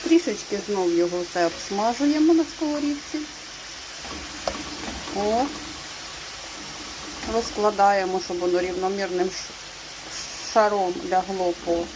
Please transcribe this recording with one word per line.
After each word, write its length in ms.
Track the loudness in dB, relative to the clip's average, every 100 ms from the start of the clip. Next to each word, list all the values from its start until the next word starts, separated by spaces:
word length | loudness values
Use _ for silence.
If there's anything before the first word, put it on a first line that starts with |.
Трішечки 560 | 6 4 4 -4 -4 -4 -2
знов 240 | 0 2
його 280 | 4 2 0
все 240 | -2 2 0
обсмажуємо 880 | 0 -4 0 2 4 2 6 8
на 120 | 6 4 -2
сковорідці. 640 | -2 0 0 -2 -4 -8 -8 -12 -14 -14 -14 -14 -14 -12 -10 -10 -10 -6 -6 -6 -8 -8 -8 -8 -6 -2
О. 300 | 2 2 0 -2 -10 -10 -12 -12 -12 -12 -12 -12 -12 -12 -12 -10 -10 -10 -10 -8 -2
Розкладаємо, 880 | -2 -2 2 2 6 6 6 4 0 -2
щоб 140 | 0
воно 220 | 2 4
рівномірним 680 | 2 0 0 0 0 2 0
ш-, 1200 | 0 -10 -12 -14 -14 -14 -14 -12 -10 -10 -10 2
шаром 400 | 4 6 4 0 0 0
лягло 440 | 0 0 0 0 0 0
по 180 | 0 0